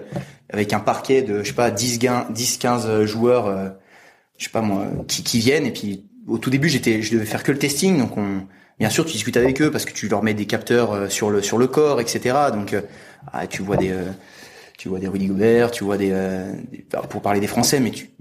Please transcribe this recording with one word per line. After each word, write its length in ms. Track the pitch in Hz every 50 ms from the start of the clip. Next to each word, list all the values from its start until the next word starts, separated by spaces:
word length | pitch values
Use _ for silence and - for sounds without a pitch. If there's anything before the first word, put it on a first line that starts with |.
| - - - - - - - - _ -
avec 220 | - 104 104 104
un 80 | 113 107
parquet 420 | - - 117 - - - 135 131
de, 200 | 120 104 101 104
je 60 | 101 117
sais 60 | 135
pas, 160 | - 120 117
dix, 280 | 110 104 120 127 120 117
gain-, 280 | 123 123 123 123 120 -
dix, 260 | 113 117 123 123 - -
quinze 460 | - 123 123 120 110 110 110 110 107
joueurs, 420 | 104 104 113 117 120 123 123 107
euh, 220 | 101 98 95 95 95 95 - _ _ - - - - _ _ _ _ _
je 80 | - -
sais 60 | -
pas 120 | - 113
moi, 240 | 110 104 95 101 101 98 - - -
qui, 160 | - - -
qui 180 | - - - 117
viennent. 260 | 110 127 143 160 147
Et 60 | 117
puis 340 | - - - 104 98 190 - - - - -
au 120 | - 113 113
tout 120 | - 135
début, 180 | 131 139 147 165
j'étais, 340 | 135 120 - 117 110 107
je 100 | 110 -
devais 140 | 117 113 107
faire 160 | 104 - -
que 100 | - -
le 60 | 139 143
testing, 400 | 147 139 143 - 190 190 190 147
donc 180 | 117 107 -
on, 300 | 110 104 98 98 95 95 - - - _ _ _ -
bien 100 | 107 107
sûr, 160 | - - 160
tu 80 | -
discutes 240 | - - - 127 -
avec 240 | 123 120 135 131 143
eux 100 | 151 151
parce 140 | 113 120 -
que 80 | -
tu 160 | - - - 101
leur 140 | 110 101
mets 100 | 107 110
des 140 | 107 104 101
capteurs, 460 | - 117 110 110 - 120 120 120 107
euh, 160 | 104 101 98 98
sur 180 | - - 113 104
le, 140 | 101 101
sur 160 | 98 - 107 110
le 80 | 127
corps, 340 | 131 - 151 151 147 139 123
et 60 | 113
cetera. 440 | - - 107 - 123 127 147 147 135
Donc, 220 | 110 104 101 101
euh, 80 | 107 101 - - - - - - - - - -
ah, 160 | - 65 87
tu 140 | 92 - -
vois 160 | 95 98 98
des, 140 | 92 92 95
euh, 140 | 92 92 90 92 95 95 - - - - - - - - - - - -
tu 100 | - 87
vois 120 | 92 92
des 80 | 95 95
Rudy 180 | 95 95 95
Gobert, 440 | 95 98 95 107 113 117 117 120 117
tu 140 | - - 101
vois 140 | 98 101 98
des, 120 | 98 98
euh, 380 | 95 95 95 95 95 92 92 98 - - - -
des, 160 | - - - _ -
enfin, 120 | - -
pour 140 | - - 107
parler 200 | - 101 104 101
des 60 | 104
Français, 340 | 104 - 117 113 - 156 139
mais 100 | 123 104
tu, 200 | - - - - _ -